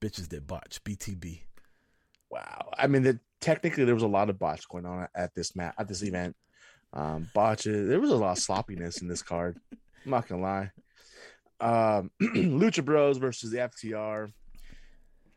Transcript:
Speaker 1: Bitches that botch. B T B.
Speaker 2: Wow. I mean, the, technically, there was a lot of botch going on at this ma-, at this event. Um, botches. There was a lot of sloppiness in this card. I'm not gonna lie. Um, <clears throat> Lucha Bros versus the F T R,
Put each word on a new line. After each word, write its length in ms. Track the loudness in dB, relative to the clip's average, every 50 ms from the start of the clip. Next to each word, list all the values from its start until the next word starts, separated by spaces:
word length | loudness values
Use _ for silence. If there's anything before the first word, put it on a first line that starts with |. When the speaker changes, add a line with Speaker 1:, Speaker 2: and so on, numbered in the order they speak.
Speaker 1:
Bitches 280 | -8 -6 -6 -8 -10 -10
that 160 | -10 -10 -8
botch. 360 | -8 -10 -10 -10 -12 -14 -12 -8
B 120 | -8 -8
T 180 | -8 -8 -8 -8
B. 300 | -8 -10 -12 -12 -12 -14 -14 -16 -16 -20 _ _ _ _ _ _ _ _ _ _ _ _ -12
Speaker 2:
Wow. 400 | -12 -12 -10 -10 -10 -12 -12 -8 -2
I 100 | 2 4
mean, 160 | 6 6 6
the, 180 | 6 6 4 2 _ _ _ -2
technically, 440 | 2 2 2 2 2 0 2 4 6
there 100 | 6 6
was 80 | 6
a 60 | 4 4
lot 220 | 4 4 4 2
of 80 | 2 0
botch 300 | -2 -2 -2 -4 -8 -12
going 180 | -12 -10 -10
on 200 | -8 -8 -8 -8 -8 -6
at 200 | -6 -6 -4 -4
this 200 | -6 -8 -6 -6
ma-, 180 | -6 -8 -6 -6 -6
at 100 | -6 -6
this 140 | -6 -6
event. 320 | -4 -4 -4 -4 -4 -6 -8 _ _ _ _ _ -20 -20 -20 _ _ _
Um, 360 | -8 -6 -4 -4 -4 -4 -6 -2 2
botches. 540 | 4 4 4 2 0 0 -2 0 0 2 2
There 120 | 2 4
was 100 | 4 4
a 60 | 4
lot 160 | 4 4 2 0
of 60 | 0
sloppiness 580 | -2 -2 -2 -2 -2 -4 -6 -8 -8 -8 -8 -8
in 80 | -6 -6
this 140 | -6 -6
card. 360 | -6 -4 -4 -2 -2 -4 -4 -8 _ -20 -20 -20 _ _ _ -14 -6
I'm 60 | -2
not 180 | -2 -2 -2 -2
gonna 140 | -6 -4
lie. 280 | -4 -2 -2 -4 -4 -8 -10 -16 -20 _ _ _ -20 -20 -20 -20 -20 -20 -20 _ _ _ _ -2
Um, 500 | 0 2 4 4 4 4 4 2 0 -2 _
<clears throat> 40 | -2
Lucha 640 | 0 0 2 2 2 4 4 4 4 4 4 2 0
Bros 340 | 2 4 4 6 4 4 2
versus 320 | 0 -4 -4 -4 -8 -6
the 80 | -4 -4
F 160 | -4 -4 -6
T 180 | -8 -10 -8 -6
R, 360 | -4 -4 -4 -4 -6 -6 -8 -12 -18 -20 -20 -18 -18 -16 -16 -18 -18 -20 -20 -20 -20 -20 -20 _ _ _ _ _